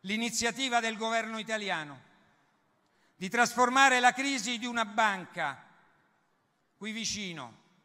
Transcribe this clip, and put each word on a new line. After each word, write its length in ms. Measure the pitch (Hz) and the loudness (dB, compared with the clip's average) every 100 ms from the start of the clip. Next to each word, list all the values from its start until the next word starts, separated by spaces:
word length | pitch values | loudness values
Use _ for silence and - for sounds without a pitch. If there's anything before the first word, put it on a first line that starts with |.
l'iniziativa 800 | 185 214 233 - 233 233 262 240 | -4 -2 -2 0 -2 -2 2 2
del 160 | 226 220 | 2 -2
governo 420 | 226 226 220 220 | -2 -2 -2 -8
italiano 680 | 214 220 202 170 151 135 - _ _ _ _ _ _ _ _ _ _ | -6 -6 -2 -4 -6 -14 -20 _ _ _ _ _ _ _ _ _ _
di 140 | _ 185 | _ -4
trasformare 720 | 226 240 - 247 254 269 254 | 2 2 4 2 6 6 8
la 140 | 247 | 4
crisi 440 | 247 269 269 208 240 | 4 -2 -2 -4 -6
di 60 | |
una 220 | 240 233 220 | -4 -4 -4
banca 800 | 208 220 190 170 175 151 131 - _ _ _ _ _ _ _ _ _ _ _ | 0 0 0 -8 -6 -4 -6 -16 _ _ _ _ _ _ _ _ _ _ _
qui 140 | 208 | -10
vicino 720 | 220 220 202 196 160 123 107 _ _ | -6 -6 -6 -8 -10 -12 -16 _ _